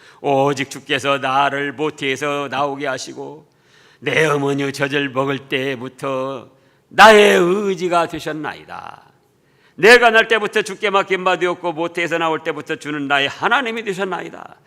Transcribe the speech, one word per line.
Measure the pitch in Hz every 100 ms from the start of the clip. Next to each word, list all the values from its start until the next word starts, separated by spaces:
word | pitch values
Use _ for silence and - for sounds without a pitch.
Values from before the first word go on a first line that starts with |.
| - -
"오직 | 143 135 139 135 135
주께서 | 139 - 139 135 139
나를 | 131 135 143 139 143
모태에서 | 120 151 147 139 131 147 143 139
나오게 | 127 143 139 143
하시고 | 131 - 131 139 151 - _ _ _ _ _
내 | 131 147
어머니의 | 156 147 139 143 139
젖을 | 139 139 143 139
먹을 | 127 135 135 135
때부터 | 135 135 127 127 - 143 131 131 131 - _ _ _ _
나의 | 131 214 214 208 196
의지가 | 175 202 202 180 180 175 160
되셨나이다. | 156 160 156 143 80 78 87 - - - _ _ _ _ _ _
내가 | - 190 240 240
날 | 220 220
때부터 | 220 208 220
주께 | 190 190 202
맡긴 | 196 185 185
바 | 185 175
되었고 | 175 175 175
모태에서 | 156 170 170 170 165
나올 | 165 156
때부터 | 160 151 143 156
주는 | 143 151 139
나의 | 143 139
하나님이 | - 185 254 233 226
되셨나이다. | 214 180 196 170 165 87 - -